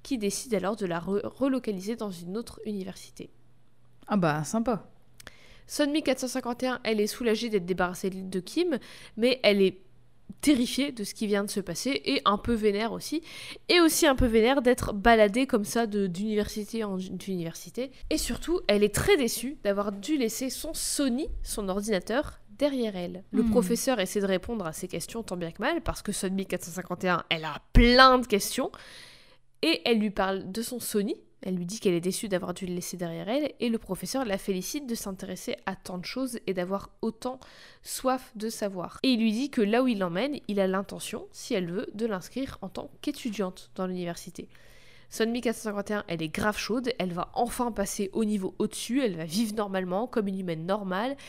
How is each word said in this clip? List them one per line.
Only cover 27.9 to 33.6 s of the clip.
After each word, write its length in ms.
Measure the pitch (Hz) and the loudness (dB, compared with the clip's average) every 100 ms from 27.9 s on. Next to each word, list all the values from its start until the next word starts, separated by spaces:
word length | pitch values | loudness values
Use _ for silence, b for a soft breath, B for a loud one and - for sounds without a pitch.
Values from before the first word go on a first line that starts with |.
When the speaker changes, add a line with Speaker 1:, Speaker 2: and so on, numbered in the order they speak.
| 247 262 254 | 10 10 8
Speaker 1:
de 80 | 240 | 4
questions, 460 | 202 - - 294 B B B B B B B _ _ | 0 0 -2 -4 B B B B B B B _ _
et 200 | 311 - - | 2 2 4
elle 140 | 233 | 2
lui 120 | 214 | 2
parle 400 | 202 190 196 185 | 0 0 0 -4
de 100 | 202 | -6
son 160 | 233 240 | -6 -6
Sony. 360 | - 214 202 427 - _ | -2 0 0 -4 -10 _
Elle 160 | 196 185 | -4 -2
lui 80 | 175 | -4
dit 120 | 220 | 0
qu'elle 140 | 196 | 2
est 80 | 170 | 2
déçue 260 | 175 190 214 | 2 -2 -2
d'avoir 280 | 180 180 180 | -2 -2 -6
dû 100 | 180 | -6
le 80 | |
laisser 240 | 175 - 180 | -6 -6 -6
derrière 320 | 170 165 175 | -6 -6 -4
elle, 240 | 269 302 | -2 -2
et 100 | - | -2